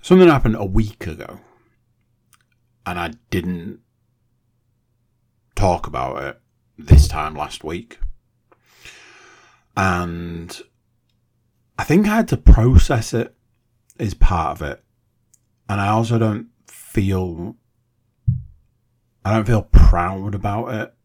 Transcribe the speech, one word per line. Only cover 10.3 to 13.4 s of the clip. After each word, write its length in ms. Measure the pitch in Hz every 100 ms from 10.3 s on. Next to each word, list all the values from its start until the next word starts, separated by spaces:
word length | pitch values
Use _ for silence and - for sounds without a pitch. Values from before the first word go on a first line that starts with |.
| 85 87 - - _ _ _ _ _ _ _ _ _ _ -
I 60 |
think 220 | - 165 214
I 100 | 220
had 120 | 226
to 80 | 127
process 760 | - - 120 131 - 117 110
it 220 | 113 - _